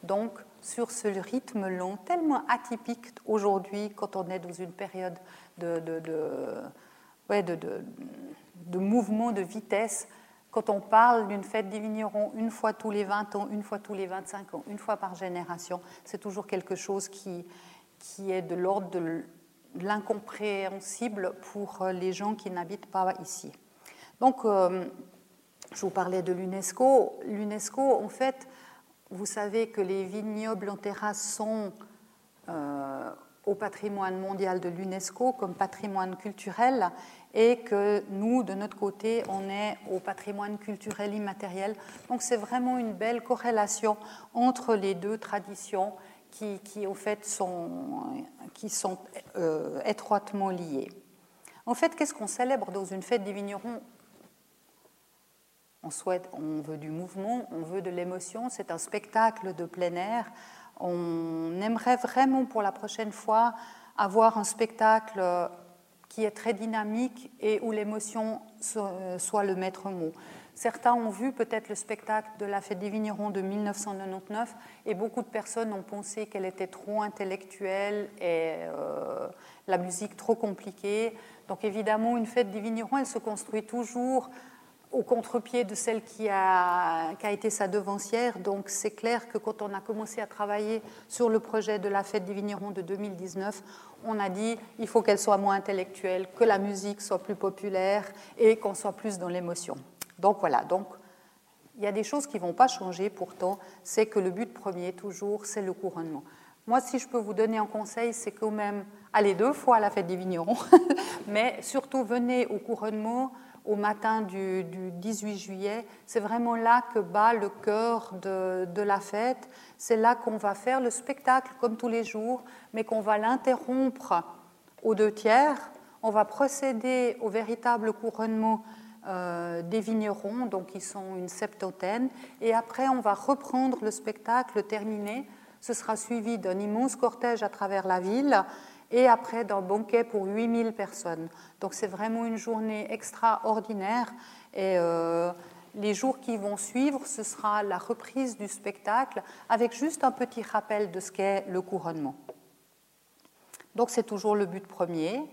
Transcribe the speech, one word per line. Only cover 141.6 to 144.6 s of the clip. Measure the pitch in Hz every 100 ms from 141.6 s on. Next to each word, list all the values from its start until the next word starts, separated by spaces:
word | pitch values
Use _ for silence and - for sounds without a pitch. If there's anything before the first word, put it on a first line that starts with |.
| 190
c'est | - 208
vraiment | 185 214 226 233
une | 226
journée | 233 220 220 214 208
extraordinaire, | 214 - - 226 220 220 220 208 214 190 233 226 - - - -
et, | -